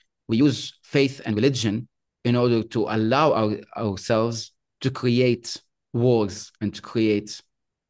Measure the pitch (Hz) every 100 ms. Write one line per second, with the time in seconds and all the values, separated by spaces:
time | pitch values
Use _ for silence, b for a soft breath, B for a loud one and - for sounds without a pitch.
0 | _ _ - 113 147 110 - _ - 147
1 | 135 135 117 104 135 123 107 113 - _
2 | _ _ 123 120 120 113 110 117 - 110
3 | 110 135 156 110 107 104 - - 110 95
4 | - 113 117 117 - _ _ - 131 131
5 | 123 120 127 120 - - _ _ _ 120
6 | 123 117 101 95 - - 104 - - 117
7 | 110 104 104 - _ _ _ _